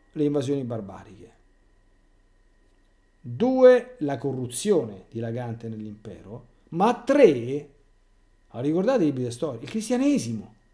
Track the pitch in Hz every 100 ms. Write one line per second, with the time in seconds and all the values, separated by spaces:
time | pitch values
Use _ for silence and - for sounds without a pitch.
0 | _ 156 147 143 127 139 120 117 98 92
1 | - - - _ _ _ _ _ _ _
2 | _ _ _ _ _ _ _ _ _ _
3 | _ _ 123 120 247 262 254 247 - -
4 | 143 135 139 127 120 - 208 170 117 95
5 | - 113 113 120 120 113 117 110 107 104
6 | 107 87 95 117 - _ - 165 214 240
7 | - 285 220 127 117 147 - _ _ _
8 | _ _ _ _ _ 110 139 165 208 262
9 | 151 131 123 - 156 - 139 220 214 247
10 | 285 262 117 110 90 - _